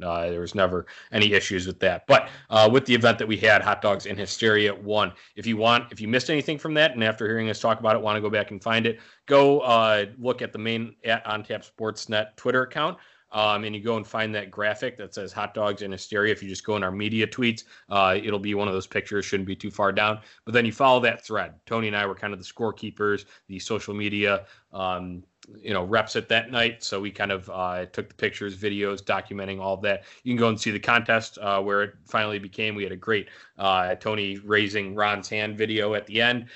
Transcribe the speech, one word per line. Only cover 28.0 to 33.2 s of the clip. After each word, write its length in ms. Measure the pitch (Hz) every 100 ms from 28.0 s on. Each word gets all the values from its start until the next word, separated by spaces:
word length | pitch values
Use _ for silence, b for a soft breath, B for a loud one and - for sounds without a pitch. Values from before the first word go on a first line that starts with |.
| 110
the 60 |
pictures, 420 | - 107 - 101 95
videos, 460 | 104 101 101 98
documenting 580 | 98 98 - 101 98 95
all 140 | 95
of 80 | 95
that. 220 | 104 98 B B
You 80 | 123
can 60 | 123
go 100 | 117
and 100 | 107
see 100 | 113
the 80 | 104
contest, 580 | - 120 117 113 107 -
uh, 200 | 101 98
where 220 | 101 101
it 120 | 101 -
finally 340 | - 117 107 104
became. 360 | 98 104 110 104
We 80 |
had 80 | 95
a 40 | 92
great, 320 | 113 107